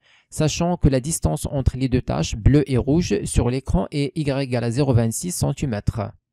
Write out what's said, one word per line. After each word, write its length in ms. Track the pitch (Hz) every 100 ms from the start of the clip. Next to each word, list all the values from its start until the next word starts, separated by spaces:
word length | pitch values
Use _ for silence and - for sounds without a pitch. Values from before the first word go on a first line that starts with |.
| _ _ _
sachant 460 | - 156 - 175 175
que 120 | 147
la 120 | 131
distance 460 | 135 165 160 156 -
entre 300 | 139 131 127
les 120 | 131
deux 140 | 123
taches, 320 | - 127 165
bleu 340 | 127 113 143 139
et 60 | 123
rouge, 480 | 110 160 175 208
sur 260 | - - 214
l'écran 360 | 131 - 175 -
est 240 | 147 143 165
Y 260 | 143 135
égale 220 | 135 120
à 60 | 120
zéro 200 | 117 139
vingt-six 360 | 117 113 - 180
centimètres. 680 | - 143 143 143 104 - 113 101 - _